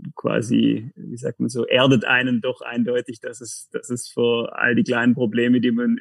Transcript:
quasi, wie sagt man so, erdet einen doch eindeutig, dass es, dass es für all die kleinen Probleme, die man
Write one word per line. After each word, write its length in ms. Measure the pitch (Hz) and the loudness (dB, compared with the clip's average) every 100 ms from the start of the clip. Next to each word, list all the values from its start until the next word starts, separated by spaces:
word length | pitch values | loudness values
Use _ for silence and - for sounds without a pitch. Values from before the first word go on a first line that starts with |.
| - - | -16 -6
quasi, 760 | 117 113 117 113 113 113 113 - | -2 0 2 2 4 0 -6 -14
wie 220 | - 120 | -14 -8
sagt 220 | 127 - | -8 -4
man 100 | 120 | -4
so, 160 | 120 117 | -2 2
erdet 400 | 127 135 127 - | 4 6 4 4
einen 360 | 127 127 120 | 2 2 -2
doch 200 | 127 123 | -2 -6
eindeutig, 580 | 120 120 117 123 123 113 | -6 -4 0 -2 -4 -10
dass 220 | 123 117 | -12 -12
es, 280 | 117 - - | -14 -16 -12
dass 180 | 120 - | -12 -8
es 200 | 123 - | -8 -6
für 420 | - 120 117 - - | -2 0 0 -4 -2
all 200 | 123 120 | 2 2
die 80 | |
kleinen 320 | 117 120 120 120 | 2 2 2 2
Probleme, 440 | 117 117 120 123 | 0 2 2 4
die 100 | 123 | 2
man 260 | 117 120 117 | 0 0 -2